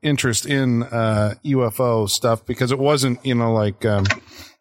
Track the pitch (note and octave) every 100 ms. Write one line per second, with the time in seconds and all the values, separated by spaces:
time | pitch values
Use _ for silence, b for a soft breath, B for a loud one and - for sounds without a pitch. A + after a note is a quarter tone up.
0 | D3+ C#3 C3 A2+ - C#3 C3 A#2 A#2 A#2
1 | A2+ G#2+ G#2 G#2+ D3+ C3 A#2+ - B2 A2+
2 | G2+ - B2 A2+ - B2 B2+ C3+ C#3 D3
3 | C3 B2 C3+ A#2+ A#2 A2+ G#2+ G2 A2+ G2+
4 | G2 - B B B B